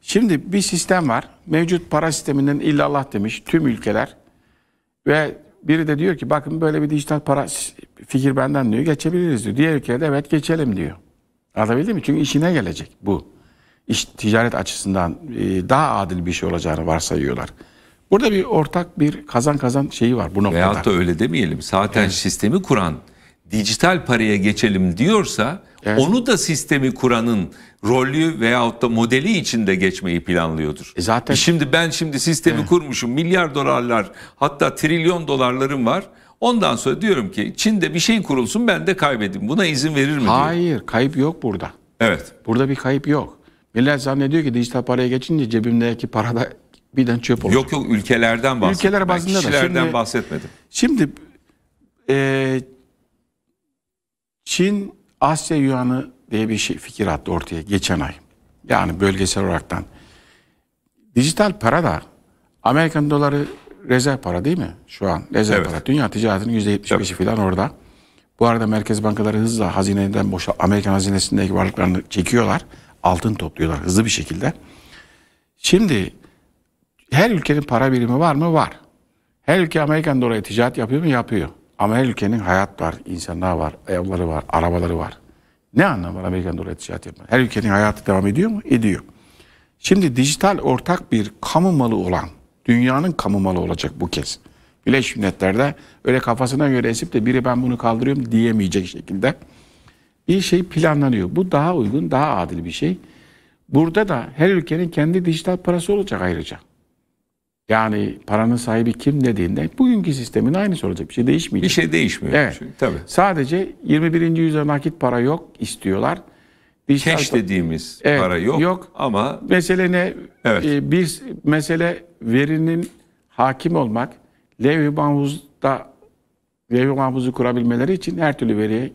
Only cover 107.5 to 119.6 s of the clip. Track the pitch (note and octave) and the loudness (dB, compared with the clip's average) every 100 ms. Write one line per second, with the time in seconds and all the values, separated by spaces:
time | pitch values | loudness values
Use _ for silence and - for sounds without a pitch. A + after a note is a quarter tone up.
107.5 | _ _ A2 A2 G#2+ G#2 - - G#2+ A2+ | _ _ 0 2 0 -2 -6 -2 0 2
108.5 | A#2+ A#2+ A2+ A#2 A2 - D3 B2+ G#2 F2 | 0 0 0 0 0 0 2 2 2 0
109.5 | - - - C4 A3+ F3 C3+ A#2 - A2 | 0 -4 2 4 4 2 -2 -2 0 2
110.5 | F3+ G3+ E3 - F2 D#2+ - A#2+ D3+ - | 2 0 -2 -4 -4 -6 -2 2 2 0
111.5 | G2+ F#2 - E3 E3 C#3 - D#2 D3 C#3+ | -2 0 2 2 2 0 -2 0 2 2
112.5 | C#2 D2+ - C3+ D2 - - G3 E3+ C3+ | -4 -16 -4 -2 -2 -4 2 2 2 -2
113.5 | F3 F#3 - - D3+ E3 D#3+ E3 E3 E3 | -2 -4 -8 0 2 2 2 2 2 2
114.5 | D3+ D3 D3 D3+ D3+ B2+ B2 B2 E3 - | 2 0 0 -2 -2 0 2 0 0 -6
115.5 | - - - - F#2+ B2 F3 - _ _ | -10 -8 -4 -2 0 0 -2 -10 _ _
116.5 | _ _ _ - C#3 D3+ D#3+ C#3+ B2+ F#2+ | _ _ _ 0 0 2 0 2 0 0
117.5 | F#2+ E2 D#2+ - - - D3 F#2+ F2 G2 | 0 0 -4 -8 -4 0 2 2 0 0
118.5 | D#3 E3+ F#3 - - C3 G2+ B2 - - | 2 0 0 -8 -6 -2 0 -2 -4 0
119.5 | F3+ | 0